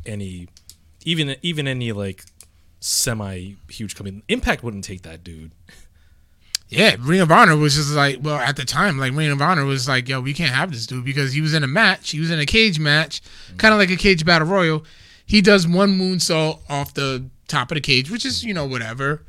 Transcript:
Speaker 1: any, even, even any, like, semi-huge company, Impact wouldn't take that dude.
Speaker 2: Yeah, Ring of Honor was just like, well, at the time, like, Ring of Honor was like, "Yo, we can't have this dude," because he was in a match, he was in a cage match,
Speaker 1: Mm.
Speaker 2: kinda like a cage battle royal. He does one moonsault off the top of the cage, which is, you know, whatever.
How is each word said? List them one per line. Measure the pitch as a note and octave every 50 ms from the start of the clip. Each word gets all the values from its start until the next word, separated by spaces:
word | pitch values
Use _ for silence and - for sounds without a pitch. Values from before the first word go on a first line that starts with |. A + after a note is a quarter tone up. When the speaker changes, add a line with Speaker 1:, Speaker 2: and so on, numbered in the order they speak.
| -
Speaker 1:
any, | A2+ G#2+ G2+ G2+ F#2+ F#2 F2+ F2 - _ _ _ - - _ _ _ _ _ -
even, | E3 F3 D#3+ D3+ C#3 C3+ - -
even | F3 E3+ D3+ C#3+ C#3
any, | C3 B2+ A#2+ A#2 G#2+
like, | G2+ G2+ G2 F#2+ - - - _ - - _ _ _ _ _ _ _
semi-huge | - - - - - C3 A#2 A2 G#2 G2 F#2+ F2+ F2+ G2 G2 - - - - - A2 F#2+ -
company, | - G2+ G2+ F#2+ G#2 - -
Impact | G3+ B3+ - B3 E3+ - -
wouldn't | A#2+ G#2 G2 F#2+
take | - G2 F2+ F2
that | E2 E2 D#2+ F2
dude. | F2 D#2+ D#2 D#2+ D#2+ D#2+ _ _ - - - - - _ _ _ _ _ _ _ _ _ _ _ _ - - - -
Speaker 2:
Yeah, | - D#3+ G#3 G#3+ F#2+ G2+
Ring | B2 C#3 E3+ F#3+
of | F3+ D#3
Honor | E3+ A3+ A#3+ F3+ D#3
was | D3+ D3+ D3 C3+
just | D3+ D3 C#3 D3
like, | D3 C#3 C#3 C3+ - C#3+
well, | D3+ D3+ C#3+
at | A#2+ C3+ C#3
the | C3 C3
time, | B2 B2 D3 F#3+ G3+ D3
like, | C3+ C3+ B2+ C3
Ring | D3+ D#3 D3
of | C#3+ C#3 C#3+
Honor | E3+ F#3 D#3 C#3
was | C#3 C3+ C3+ B2
like, | C#3+ C3+ B2+ B2 B2+
"Yo, | C3+ C3 B2
we | C3+ C#3+
can't | - E3+ C3+ B2
have | C3+ E3 F#3 C#3+
this | A2+ A#2
dude," | - B2+ B2+ B2
because | C3+ C3+ D3 C#3 C3 B2+
he | D3 D#3
was | D#3 D#3
in | D#3+ D3
a |
match, | B2+ C#3 G#3 A3+ G3 F#3 - - - -
he | D3
was | D#3+ E3
in | E3+ D#3
a | D3
cage | C#3 - A3+ A3 A3 E3+ D3+
match, | D#3 D3 D3 D#3 D#3+ D#3 - - - - - - - - F2+
Speaker 1:
Mm. | -
Speaker 2:
kinda | - A3 G#3+
like | G#3 G3 F3
a | F#3
cage | D#3 - G3+ F#3+ D#3+ D#3+
battle | F3+ E3+ E3 D#3 E3
royal. | G3 G3 F3 D#3+ D#3 D#3 D#3 - - - - - - - _
He | - - G#3+ F#3
does | G#3+ G#3 F#3+ E3+
one | E3 F3 F#3 G3+ G3+ F#3+ F#3
moonsault | F#3 F#3 F#3 E3+ - - E3+ D#3+ D#3 D#3 D#3 - - -
off | D3 C#3+ C#3+ - -
the | D3 C#3+ C3+ C3 B2 C3 B2+ - - _
top | - - C#3+ B2 -
of | E3+
the | D3+ B2+
cage, | - C3+ B2+ C3 D3+
which | A3 A#3 -
is, | C4+ - - A#3
you | A3+ G3+
know, | E3+ C#3+
whatever. | C3+ C3 A#2+ A2+ A2 A#2 C3 C3+ C#3 D#3 D3+ -